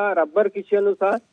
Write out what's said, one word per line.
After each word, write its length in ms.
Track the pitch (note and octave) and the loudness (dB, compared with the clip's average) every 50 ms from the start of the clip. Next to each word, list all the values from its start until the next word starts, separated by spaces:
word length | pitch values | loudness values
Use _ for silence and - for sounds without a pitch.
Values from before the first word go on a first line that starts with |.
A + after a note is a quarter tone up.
| G3+ G#3 F#3+ | 0 0 0
ರಬ್ಬರ್ 360 | F3 D#3+ D3+ D3+ G3 G#3+ G3+ | 0 -2 0 0 0 0 0
ಕೃಷಿಯನ್ನು 440 | - G3+ F#3+ - G#3+ G3+ G3+ G3+ G3 | -2 -8 -6 -2 -2 0 2 0 0
ಸಹ 220 | - G3 F#3+ G#3+ A#3 - _ | 0 0 0 -2 -2 -6 _